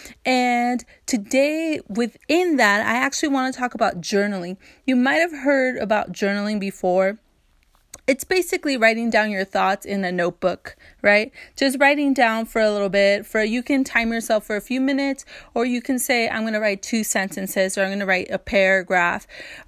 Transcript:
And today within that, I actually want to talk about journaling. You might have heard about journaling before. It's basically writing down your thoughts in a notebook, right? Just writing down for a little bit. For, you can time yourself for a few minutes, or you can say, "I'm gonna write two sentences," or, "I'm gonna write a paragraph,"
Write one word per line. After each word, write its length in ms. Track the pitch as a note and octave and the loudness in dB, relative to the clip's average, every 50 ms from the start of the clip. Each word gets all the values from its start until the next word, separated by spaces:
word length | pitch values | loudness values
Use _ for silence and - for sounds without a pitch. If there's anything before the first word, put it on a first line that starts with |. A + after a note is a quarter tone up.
| - - - - _ | -20 -20 -20 -8 _
And 580 | - B3+ B3+ B3 B3 A#3+ A#3+ A#3+ A#3+ B3 A#3+ - - - _ _ | 0 0 2 2 2 0 0 0 0 -2 -4 -6 -10 -16 _ _
today 760 | - - A3+ G3 - - C4 C#4 D4 D4+ D#4+ D#4+ D#4+ D4+ - - - | -4 -4 -4 -2 0 0 2 2 2 0 -2 -2 -2 -4 -4 -6 -6
within 680 | G3+ A3 A#3+ A3+ - _ _ - D4 E4+ F#4 F4+ D#4 | -4 -4 -4 -4 -6 _ _ 0 2 2 2 2 2
that, 320 | B3+ A#3 G3+ G3+ G#3 A3+ - | 4 4 4 4 2 0 0
I 80 | A3+ | 0
actually 340 | A#3+ C4 C#4 - - - D4+ | 0 -2 -2 -2 -2 -2 -2
want 240 | C#4 C4+ C4 C4 B3+ | 0 0 -2 -2 -4
to 60 | - | -4
talk 160 | B3 B3 - | -6 -6 -4
about 240 | A3+ A#3 G3 - F3+ | -2 -2 -2 -2 -4
journaling. 560 | E3 - - G3 G3+ G#3 G3+ F#3+ F3 F3 F#3 - _ - - _ _ | -6 -2 0 0 0 0 -2 -6 -6 -8 -10 -12 _ -20 -20 _ _
You 100 | - C4 | 0 2
might 220 | B3 B3 C4+ D4 D#4 | 2 2 2 2 2
have 160 | E4 F4+ D#4+ | 0 0 -2
heard 440 | C#4+ C4 C#4 C#4+ C4+ B3+ B3+ B3 - | -2 0 2 2 4 2 0 0 -2
about 360 | - G3 A3 G#3 - - F3+ | -2 0 0 0 0 -4 -4
journaling 440 | - G#3 G3 G3+ G3+ G3+ G#3 G#3+ G#3 | -2 -2 -2 0 -2 -2 -4 -4 -4
before. 600 | F#3+ G3 - - - F#3 F3+ F#3 F#3+ F#3+ G#3 A3+ _ _ _ _ _ _ _ _ _ _ _ _ _ _ - - _ - | -4 -6 -6 -2 0 2 2 2 2 2 -2 -4 _ _ _ _ _ _ _ _ _ _ _ _ _ _ -20 -4 _ 0
It's 160 | C#4 C4 - | 0 0 0
basically 540 | - F#4 F#4 F4 - - F#4 - D4+ C4+ B3 | 0 0 0 0 0 -4 -4 -2 -2 0 2
writing 320 | A3 A3 A3+ A3+ A#3 A#3 | 2 2 2 2 0 0
down 200 | A3 G#3+ G#3+ G#3+ | 2 2 2 0
your 160 | G#3 F#3+ F#3+ | -2 -4 -4
thoughts 400 | F#3+ - G3+ F#3+ F#3+ G3 G3+ - | -4 -2 0 0 0 0 -2 -4
in 200 | - G3+ G3 F#3+ | -6 -4 -2 -2
a 60 | F3+ | -2
notebook, 680 | F3+ F3+ F3 F3 F3 - - F#3 F3+ - - - - - - - - _ | 0 0 0 -2 -2 -2 -2 -2 -2 -2 -8 -16 -20 -20 -20 -20 -14 _
right? 300 | - G3+ G3+ G#3 G#3+ - - - - - _ - | 2 2 4 4 2 -2 -8 -16 -20 -20 _ 0
Just 200 | C#4 C#4 B3+ C4 | 0 0 2 4
writing 320 | C#4+ C#4 D4 D4 D4 C#4 C4+ | 4 4 4 4 2 2 2
down 320 | C4+ B3 A3+ A3 A3+ A3+ | 4 4 2 2 0 -4
for 160 | A3 - A3+ | -2 0 2
a 100 | A3 G#3+ | 2 2
little 180 | G#3 G#3 G3+ G3 | 2 2 0 0
bit. 360 | F#3 G3+ G3+ G3 G3+ G#3 G#3+ | 2 4 4 4 4 2 0
For, 180 | - - A3 G#3+ | -2 -2 0 0
you 180 | A3 A3 B3 | 0 0 -2
can 220 | A#3+ - D4 C4+ C4+ | 0 0 0 0 0
time 300 | - - A#3 A#3 A3+ A3+ | 0 0 0 0 0 -2
yourself 320 | A3+ A3 - A3+ G#3+ G#3+ | -4 -2 -2 -2 -2 -2
for 100 | - G#3+ | -2 -6
a 60 | G#3 | -6
few 180 | G3 - A#3+ C4 | -4 -4 -4 -2
minutes, 460 | C4 C4+ C#4+ C4+ C#4 C#4 C4+ C4+ - - - - - - - | 0 0 0 0 -2 -2 -4 -6 -10 -16 -20 -20 -20 -8 -4
or 120 | - A#3 | -2 -2
you 160 | B3+ B3 B3 | 0 -2 -2
can 180 | A#3 - C4+ B3 | -2 -2 -2 -2
say, 300 | - - C4 A#3+ A3+ - | 0 0 0 0 0 0
"I'm 160 | - A3 A3 | -2 -4 -4
gonna 160 | A3+ G#3+ G#3+ | -2 -2 -2
write 200 | A3 G#3+ G3 G3+ | 0 0 -2 -2
two 220 | - - - A3+ G#3+ | -4 -4 -2 -2 -2
sentences," 760 | - - G#3+ F#3+ G3 - - F#3+ F#3+ - G#3 F#3+ F#3+ - G3+ | -2 -2 -2 -2 -2 -4 -6 -8 -4 -2 0 0 0 0 0
or, 60 | G3 | -2
"I'm 80 | F#3+ | -2
gonna 140 | G3 G3+ G3+ | -2 -4 -2
write 260 | F#3+ F#3 F#3 - - | 0 0 0 0 -2
a 80 | - F#3+ | -6 -6
paragraph," 880 | - - - G3+ F#3+ F#3+ G3 F#3+ F3+ F3+ F#3+ F3+ F3 F3 F#3 G#3+ - - - - - - - - - | -4 0 2 4 4 4 4 2 2 2 2 2 2 2 0 -2 -6 -12 -18 -18 -18 -18 -18 -16 -2